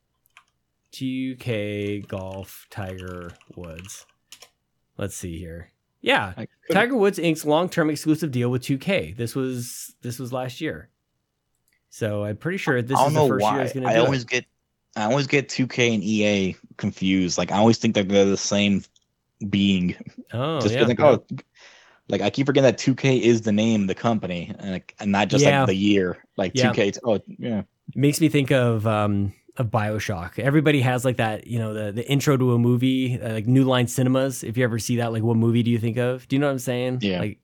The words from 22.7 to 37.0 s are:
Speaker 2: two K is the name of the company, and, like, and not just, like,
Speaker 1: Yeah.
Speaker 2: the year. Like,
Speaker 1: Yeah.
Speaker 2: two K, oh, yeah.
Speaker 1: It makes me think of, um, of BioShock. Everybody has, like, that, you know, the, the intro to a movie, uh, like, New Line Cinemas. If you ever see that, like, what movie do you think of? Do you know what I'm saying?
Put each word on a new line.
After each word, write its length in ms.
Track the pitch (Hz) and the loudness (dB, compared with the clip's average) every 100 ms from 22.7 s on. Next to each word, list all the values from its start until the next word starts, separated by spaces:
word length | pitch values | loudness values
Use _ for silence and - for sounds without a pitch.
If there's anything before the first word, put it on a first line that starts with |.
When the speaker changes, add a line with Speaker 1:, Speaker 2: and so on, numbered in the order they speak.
| 101 | 4
Speaker 2:
two 180 | - 127 | 0 0
K 220 | 135 127 | 2 4
is 240 | 113 117 | 4 4
the 100 | 110 | 2
name 300 | 104 113 110 | 2 2 2
of 40 | 95 | 0
the 80 | 90 | -2
company, 580 | 120 110 90 87 82 - | -2 -2 -4 -8 -8 -10
and, 120 | 98 | -8
like, 240 | 90 - - | -8 -10 -6
and 120 | 104 | 0
not 180 | 98 101 | 2 2
just, 140 | 107 143 | 4 4
like, 60 | |
Speaker 1:
Yeah. 140 | 139 127 | 4 2
Speaker 2:
the 100 | 95 | 2
year. 420 | 104 98 90 - _ - | 2 2 2 -4 _ -6
Like, 140 | 92 127 | -2 2
Speaker 1:
Yeah. 160 | 123 | 2
Speaker 2:
two 20 | |
K, 180 | 120 101 - 120 | 2 0 -2 -2
oh, 140 | 101 - - | -2 -4 -10
yeah. 200 | 123 104 | -6 -6
Speaker 1:
It 360 | - _ - - | -8 _ -10 0
makes 240 | 139 143 | 0 2
me 80 | 156 | 2
think 220 | 147 131 | 2 2
of, 340 | 135 120 113 110 | 2 2 2 0
um, 460 | 107 104 101 101 - - - | 0 2 0 -2 -6 -14 -6
of 100 | 117 | -2
BioShock. 720 | 113 107 107 - 92 90 - | -2 -2 -4 -6 -8 -8 -4
Everybody 420 | 123 151 131 147 | 2 2 4 4
has, 240 | 123 123 131 | 2 2 0
like, 120 | 120 | 0
that, 280 | 110 107 - | -2 -4 -6
you 140 | 117 | -4
know, 140 | 110 | -4
the, 180 | 107 104 | -4 -6
the 180 | 104 120 | -6 -2
intro 260 | 139 151 135 | 0 2 2
to 160 | 127 | 4
a 40 | 120 | 4
movie, 600 | 120 123 131 131 127 127 | 4 2 2 0 -2 -4
uh, 120 | 117 | -4
like, 120 | 110 107 | -4 2
New 160 | 131 131 | 4 4
Line 220 | 127 120 | 2 0
Cinemas. 560 | - 127 131 135 127 | 0 2 2 0 -4
If 140 | 110 113 | -6 -2
you 60 | |
ever 160 | 123 113 | 0 -2
see 160 | - 120 | -2 -2
that, 180 | 117 | -2
like, 80 | 113 | -2
what 160 | 117 113 | 0 2
movie 240 | 113 120 | 4 2
do 80 | 120 | 2
you 80 | 117 | 0
think 200 | 113 117 | 0 -2
of? 300 | 123 127 - | -2 -4 -4
Do 80 | 135 | 0
you 40 | |
know 80 | 143 | 0
what 60 | |
I'm 60 | 135 | -2
saying? 400 | 131 123 127 127 | -4 -4 -4 -2